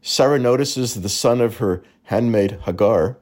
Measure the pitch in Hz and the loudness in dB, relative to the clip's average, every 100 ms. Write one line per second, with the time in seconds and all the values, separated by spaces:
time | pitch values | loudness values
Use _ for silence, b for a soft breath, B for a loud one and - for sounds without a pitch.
0 | - - 135 143 123 127 139 - 127 110 | -6 0 2 2 2 2 0 -4 -6 -4
1 | 95 - 110 123 117 110 104 90 b b | -6 -2 0 2 0 0 -2 -2 b b
2 | - 98 120 110 98 101 - 87 104 104 | -4 -2 2 2 0 -2 -8 0 2 2
3 | 85 131 | 0 -4